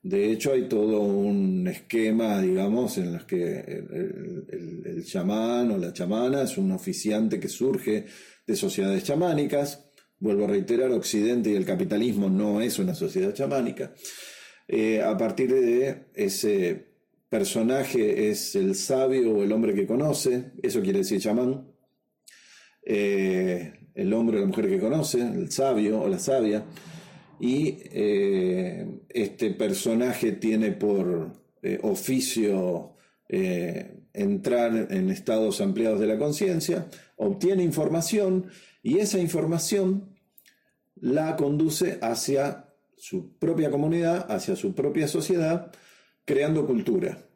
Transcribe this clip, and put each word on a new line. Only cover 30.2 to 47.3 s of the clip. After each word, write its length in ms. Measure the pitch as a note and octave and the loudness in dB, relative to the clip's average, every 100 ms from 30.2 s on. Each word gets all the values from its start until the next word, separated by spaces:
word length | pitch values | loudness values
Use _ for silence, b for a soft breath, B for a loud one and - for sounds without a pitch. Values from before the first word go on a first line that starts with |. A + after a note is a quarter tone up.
| A2+ | -2
tiene 400 | F#2+ A2 A2 A2 | 0 0 2 0
por, 600 | F2 G#2 G2 F2+ E2+ D#2+ - _ _ | 0 0 2 0 -2 -4 -12 _ _
eh, 160 | F#2+ F#2+ | -6 -2
oficio, 1120 | G#2+ F#2+ - C3 - A2+ G#2 F#2+ F2+ E2+ - b b b _ | -2 -2 0 -2 0 0 2 2 0 -2 -6 b b b _
eh, 760 | F#2 F#2 F2+ F2 E2+ - - - | -2 0 0 -4 -6 -10 -18 -14
entrar 720 | - G2+ G2 A2+ B2 A#2+ A2+ - | -2 0 0 2 2 2 0 0
en 180 | G2 F#2 | 0 0
estados 500 | F#2+ - A2 A2 G2 | -2 0 2 2 0
ampliados 400 | G2+ G2 A2+ G#2+ | 0 2 2 2
de 80 | G#2+ | 2
la 100 | A2 | 2
conciencia, 680 | D3 D3+ F#3+ E3 D#3 E3+ D#3+ B B - | 0 0 0 0 0 -4 -4 B B -4
obtiene 460 | G3+ G3 - G3 | -2 0 2 2
información, 840 | F3 D3+ D3+ E3 E3 G#3+ F#3+ F#3 F3+ B B B | 2 0 0 0 0 2 2 0 -2 B B B
y 180 | - E3 | 0 2
esa 200 | G3+ G3 | 2 0
información 960 | E3+ E3+ D#3+ E3 - G3+ F#3 G3 - - _ - b b b b _ - | 0 0 0 0 0 2 2 0 -4 -20 _ -20 b b b b _ -6
la 400 | - C#3+ D#3+ D#3+ | 0 0 0 0
conduce 640 | C#3+ D3+ D#3+ - F3+ - | 0 2 0 2 -2 -2
hacia 680 | A#2 A#2 - C#3 D3 F#3+ - _ _ _ | -4 -2 0 0 0 -4 -16 _ _ _
su 420 | - F#2 - _ | -8 -8 -8 _
propia 340 | E3 D#3 D3+ | 0 2 0
comunidad, 540 | C#3+ D3+ E3+ E3 F3 F3+ | 2 0 2 2 0 -2
hacia 240 | G2+ - F#2+ | -4 -2 -2
su 180 | G2+ | -2
propia 360 | - C#3+ D#3+ D3 | -2 0 0 0
sociedad, 600 | E3+ D#3 F3+ D#3+ E3+ - B B B B B | -2 0 0 2 0 -4 B B B B B
creando 420 | - C#3 D3 D#3 C3 | -2 0 2 2 2
cultura. 640 | A#2 G2 G2 E2 - - | 0 2 0 0 -6 -18